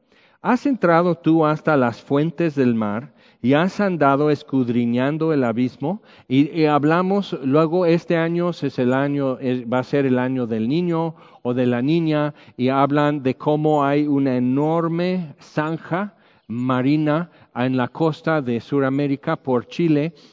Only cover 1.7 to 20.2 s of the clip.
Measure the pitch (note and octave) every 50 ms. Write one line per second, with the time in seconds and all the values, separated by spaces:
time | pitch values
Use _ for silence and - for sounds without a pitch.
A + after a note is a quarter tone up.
1.7 | D#3 C#3 B2+ A#2+ A2 - - - C#3 C#3+ D3+ E3 - - E3+ E3 C#3+ C#3+ C3 B2
2.7 | A#2 A2+ G#2+ G#2 G2+ A2 C3+ D3 - _ _ - _ _ - A#2+ C3+ D3 F3 F#3+
3.7 | - - G#3 G3 F3+ D#3 D3 C#3 C#3 C#3 D3 D3+ D3 C#3 - - - C3+ B2+ A#2+
4.7 | A#2 B2 A#2+ A#2 A#2 B2 B2+ C#3 D#3 D#3 D#3+ D#3+ D#3 C#3+ B2+ A#2 G#2+ A#2 B2+ B2
5.7 | - - C#3+ D3+ G3 A3+ - - - - - _ B2+ C3+ D3+ D3 D#3+ E3+ D#3 D3+
6.7 | D3+ C#3+ C3+ D3+ E3 F3 F#3 F#3 G3 G3+ G3 - F3+ C#3+ C3+ C3 C3+ D3+ E3 D#3
7.7 | D#3+ F#3 F3+ E3 E3+ E3+ - - F3 E3 E3 E3 E3+ E3+ F3 F3 D#3+ - - C#3
8.7 | - - B2+ B2 B2+ C3+ C#3 C#3+ C#3+ C#3+ C#3 C3 B2+ - C#3 B2+ B2+ B2+ A#2+ A#2
9.7 | B2+ B2+ A#2+ - - C#3+ C#3 C3+ B2+ B2 B2+ C3 C3 C3 B2 A2 A#2 A2 A2 A#2
10.7 | C#3+ E3+ F3+ F3 E3 D#3+ E3 E3 D#3+ - - - - - _ B2 B2 B2+ B2+ B2
11.7 | A#2+ A#2+ B2 C#3+ D#3+ E3+ E3 D#3 D3+ D3+ D3 D3 D3 - - - - - B2 B2+
12.7 | C3+ C#3 C#3 C3+ C#3+ D3 D3 D3 D3 D3 B2+ C3 B2 - - D3+ D3+ D3+ D3+ D#3
13.7 | D3+ D3 C#3 C#3 C#3+ D3 D3+ D3 C#3+ C#3 C#3 C3+ B2+ B2 B2 B2+ C3 C#3 D3 D#3
14.7 | D#3+ E3+ E3 E3 E3 E3+ F3 F3+ F#3 F#3 F3 D3 - - - - - D#3 D3+ D#3
15.7 | E3 D#3 - - D#3 F3+ G3+ G#3 - _ _ _ _ _ _ - A2 A#2+ B2 C3
16.7 | B2+ B2+ B2+ C#3 D3 D#3 D#3 D3+ D3 D#3+ F3 - _ - - _ _ A#2+ B2 C3
17.7 | C3 B2+ B2 A#2+ - - D#3+ D#3+ D3 - - D#3+ D#3+ D#3 C3+ A#2+ A#2+ A#2 - -
18.7 | C#3+ C#3 C3+ C3 C3+ C#3 C#3+ C#3+ C#3 C3+ - D#3+ D#3+ - - C3+ B2+ A#2+ A2+ -
19.7 | - - F3 E3 D3+ C#3+ D3 E3 D#3+ -